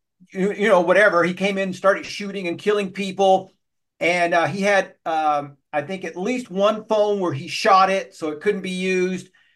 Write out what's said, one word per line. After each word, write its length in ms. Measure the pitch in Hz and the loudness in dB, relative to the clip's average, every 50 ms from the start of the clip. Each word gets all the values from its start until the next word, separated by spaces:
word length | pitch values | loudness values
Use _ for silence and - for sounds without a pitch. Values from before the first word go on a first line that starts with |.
| _ _ _ _ _ _ | _ _ _ _ _ _
you, 220 | - 190 185 208 196 | -6 -2 -2 -2 0
you 160 | 202 202 220 | 0 2 4
know, 120 | 202 180 | 4 4
whatever. 440 | 180 180 180 190 214 208 170 170 165 | 4 4 4 6 6 6 6 4 2
He 100 | 175 180 | 0 0
came 240 | 180 190 202 196 190 | -2 -2 -2 -2 -2
in, 160 | 196 185 180 | -4 -6 -6
started 320 | - - 190 196 - 202 | -2 0 0 0 0 -2
shooting 420 | - - - 208 196 185 196 190 170 | -10 -12 -10 -10 -8 -8 -8 -6 -8
and 100 | 165 - | -8 -6
killing 320 | - 202 208 208 196 185 | -2 0 0 0 -2 -4
people, 640 | - 190 196 190 185 196 196 190 190 185 185 - _ _ _ _ _ _ _ _ _ - | -6 -8 -8 -6 -2 2 4 4 4 2 0 -4 _ _ _ _ _ _ _ _ _ -4
and, 320 | 165 165 175 180 170 170 175 | -2 0 0 2 0 2 2
uh, 140 | 170 165 | 2 0
he 160 | 143 160 202 190 | 0 -2 -2 0
had, 320 | 208 208 190 190 185 - _ - | 2 2 2 0 -2 -6 _ -8
um, 540 | 170 160 156 156 151 151 147 143 143 139 _ _ _ | -6 -4 -2 0 0 0 -2 -2 -6 -12 _ _ _
I 120 | - 151 143 | -6 -6 -6
think, 240 | - 190 185 190 | -6 -8 -10 -10
at 100 | 170 - | -10 -8
least 340 | 175 185 220 254 247 247 - | -6 -4 -4 -4 -6 -6 -6
one 360 | 180 190 202 214 220 220 - | -2 0 2 2 2 0 -2
phone 340 | - 220 214 208 208 208 196 | -2 0 2 2 2 0 0
where 140 | 185 170 135 | -2 -2 -4
he 140 | 135 175 - | -4 -8 -10
shot 420 | - - - 220 196 190 190 185 | -8 -2 2 4 6 6 6 4
it, 240 | 190 190 170 - - | 2 0 -4 -6 -12
so 160 | - 165 156 | -10 -8 -8
it 100 | 151 147 | -6 -4
couldn't 220 | - 208 202 190 185 | -2 -2 -2 -2 -4
be 80 | 190 | -6
used. 580 | 185 180 185 190 185 185 180 185 185 160 139 - _ _ _ _ _ | -6 -4 -2 -2 0 0 0 -2 -4 -6 -10 -14 _ _ _ _ _